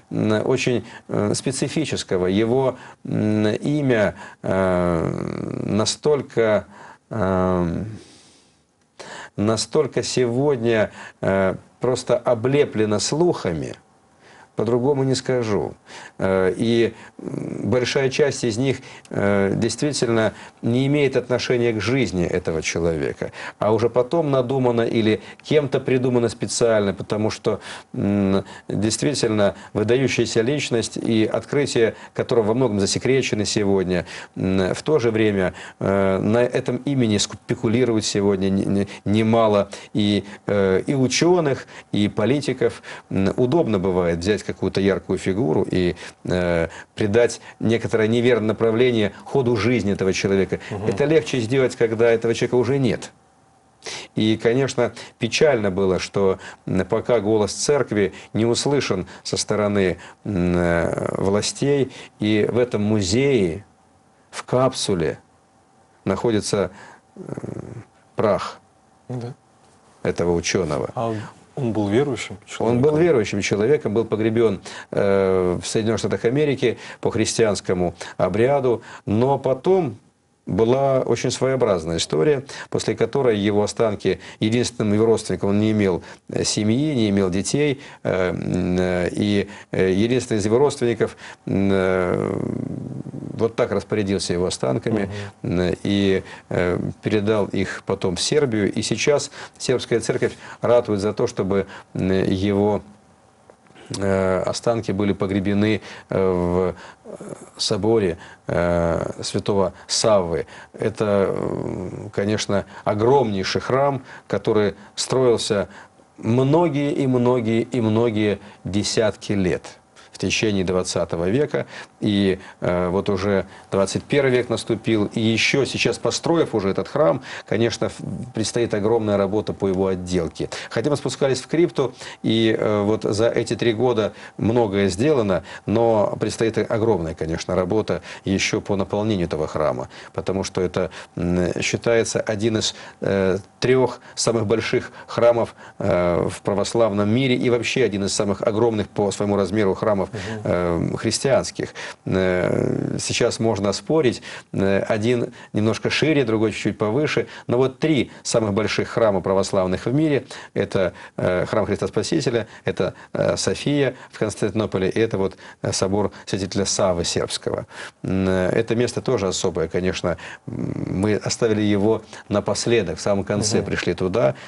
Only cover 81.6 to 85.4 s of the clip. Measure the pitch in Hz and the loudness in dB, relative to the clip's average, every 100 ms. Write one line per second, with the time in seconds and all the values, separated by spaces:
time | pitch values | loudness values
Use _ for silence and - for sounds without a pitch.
81.6 | 120 90 80 82 - - 156 143 135 - | 2 2 0 -4 -2 0 2 2 -2 -14
82.6 | - - - 107 110 143 127 107 101 101 | -6 -4 -2 -2 0 0 2 2 2 2
83.6 | 104 - 117 98 - 85 - - 110 120 | 0 0 -2 0 -2 -2 -6 -4 0 2
84.6 | 117 - 107 104 113 110 - 92 | 0 -2 0 2 4 2 0 -4